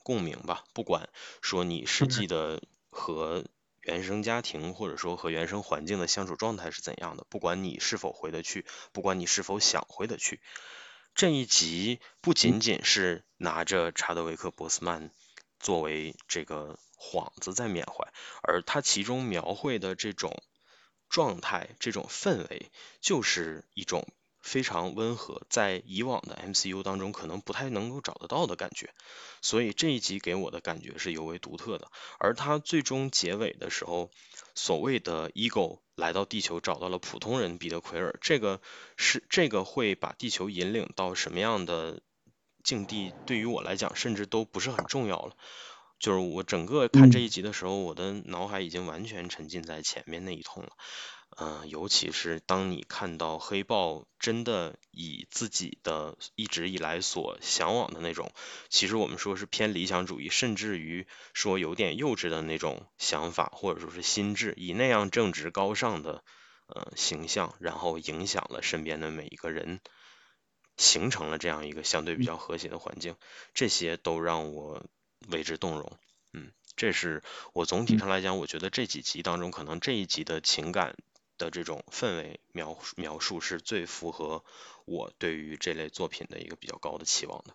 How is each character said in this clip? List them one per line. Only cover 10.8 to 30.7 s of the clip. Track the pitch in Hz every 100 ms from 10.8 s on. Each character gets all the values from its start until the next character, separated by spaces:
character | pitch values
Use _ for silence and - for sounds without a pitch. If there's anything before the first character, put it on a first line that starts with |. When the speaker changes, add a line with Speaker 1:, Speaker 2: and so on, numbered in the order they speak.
| - - _ -
Speaker 1:
这 | 185
一 | 143 120
集 | - 82 85 104 120 - -
不 | -
仅 | 160 - -
仅 | - -
是 | - 104 92 82 - -
拿 | 87 80 85
着 | 95 85
查 | - -
德 | 85
维 | 82 82
克· | 90
博 | - 80
斯 | - 87
曼 | 85 78 - - - - -
作 | - 87
为 | 78 78 78 - -
这 | 87 73
个 | 76 76 80 - -
幌 | - 90 - -
子 | -
在 | 101 117
缅 | 87 -
怀， | - - - - -
而 | - 85
他 | - 147
其 | - 101
中 | 101 127
描 | 127 90 82
绘 | 101 147 117
的 | 92 92
这 | 107
种 | 98 82 - - _ _ - _ _ -
状 | - 143 90
态、 | - 90 - -
这 | 123
种 | 104 -
氛 | - 202 127 -
围， | - - - - -
就 | - 160
是 | 104 - 80 78 -
一 | -
种 | 92 90 - - _ _
非 | - 135
常 | 127 87 90 101
温 | 113 120
和， | - - -
在 | - 101 92 -
以 | 95
往 | 123 123
的 | - -
M | 95
C | 95 95
U | 95
当 | 95 98
中 | 98
可 | 101 80
能 | 92
不 | -
太 | - 135
能 | 107 113
够 | 135
找 | -
得 | - -
到 | 147 156
的 | 87
感 | -
觉， | - - - - - - -
所 | - 110
以 | 117
这 | 101 160
一 | 127
集 | - 98
给 | 87 92
我 | 92
的 | 85
感 | -